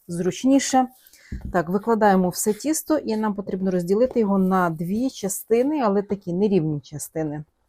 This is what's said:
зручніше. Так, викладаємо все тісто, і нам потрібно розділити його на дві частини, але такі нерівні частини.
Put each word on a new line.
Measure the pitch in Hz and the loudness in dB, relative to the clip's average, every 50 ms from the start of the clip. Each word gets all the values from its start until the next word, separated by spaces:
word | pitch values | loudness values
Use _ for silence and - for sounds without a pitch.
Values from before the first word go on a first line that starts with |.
| _ | _
зручніше. | - 175 170 175 180 175 - - 262 277 269 269 - - 262 247 247 - _ _ - - - - - - - - - - | -8 -6 -4 -2 -2 -2 0 2 4 4 4 2 2 2 2 2 0 -4 _ _ -20 -20 -20 -16 -14 -12 -10 -8 -2 -2
Так, | 180 165 165 | -2 0 0
викладаємо | 185 202 202 233 226 214 214 208 190 185 185 180 | -2 -2 0 0 2 4 6 6 6 4 4 2
все | - - - 214 208 | -2 -2 -2 -2 -2
тісто, | 208 - 285 311 - - - 311 | 0 -2 -2 -2 -2 0 0 -2
і | 285 - 220 220 | 0 0 -2 -4
нам | 214 220 214 196 | -2 -2 -2 -4
потрібно | 208 196 - - 185 190 190 | -4 -6 -6 -6 -2 -2 0
розділити | 180 180 175 170 196 214 247 254 - 247 | 0 0 0 0 2 2 2 2 2 0
його | 220 196 196 | 2 2 2
на | 196 185 185 190 185 180 170 | 2 2 2 2 2 2 0
дві | 160 156 170 170 202 220 254 262 | -2 -4 -4 -4 -2 -2 -2 -4
частини, | - - - 185 - - - - 226 233 254 285 311 302 | -4 -6 -6 -6 -6 -8 -2 0 2 2 2 2 0 0
але | 247 208 196 202 | 0 0 0 0
такі | 196 202 202 196 - 175 170 | -2 -2 -6 -8 -6 -6 -2
нерівні | 180 208 214 196 185 156 156 151 147 | 0 0 2 2 2 2 0 -2 -6
частини. | - - 151 143 - - - 160 156 151 147 151 151 - _ _ _ | -8 -12 -14 -14 -14 -10 -8 -6 -6 -6 -6 -8 -10 -14 _ _ _